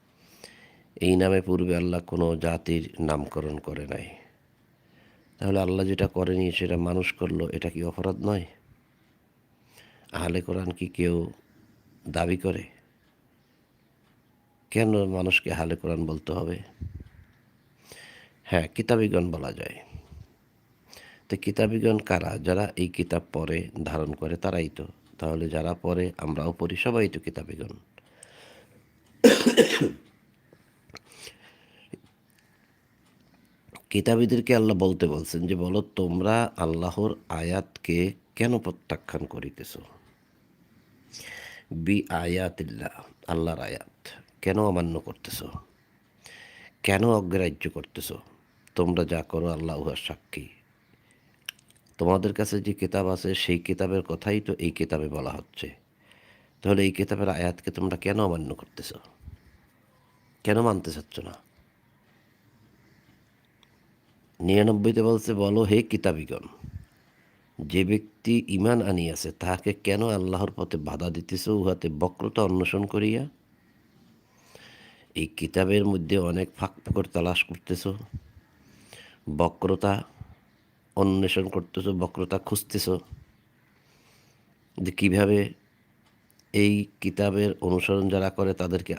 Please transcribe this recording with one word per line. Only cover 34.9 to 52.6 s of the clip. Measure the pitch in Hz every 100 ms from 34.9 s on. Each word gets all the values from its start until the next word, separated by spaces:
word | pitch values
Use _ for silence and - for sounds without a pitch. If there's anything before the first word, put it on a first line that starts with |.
| 85 85
বলছেন | 76 80 85 87
যে, | 92
"বলো, | 90 101
তোমরা | - - 90 87 98 113 117 -
আল্লাহর | 82 82 90 104 107 - -
আয়াতকে | 80 85 95 92 - - 85 95 - _ -
কেন | 120 120
প্রত্যাখ্যান | - 87 - 76 - 78 76
করিতেছ?" | 73 69 - - - - - _ _ _ _ _ _ _ _ _ _ _ - - - - - -
বি | 80 82 104 -
আয়াতিল্লাহ, | 85 87 90 92 - 80 57 - - - - -
আল্লাহর | 82 82 80
আয়াত | - - - _ - - - _
কেন | 92 101
অমান্য | 104 87 85 82
করতেছ, | - - - - - - - _ _ _ _ _ - - - - - _
কেন | - 98 117
অগ্রাহ্য | 110 90 95 87 71 82
করতেছ? | - - 73 - - - _ _ _ _ -
"তোমরা | 87 87 80
যা | 82
করো, | - 82 85
আল্লাহ | 78 82 73
উহার | 73 -
সাক্ষী।" | - 76 _ 73 - - _ _ _ _ _ _ _ _ - - _ _ _ -
তোমাদের | 87 95 101
কাছে | - 107 104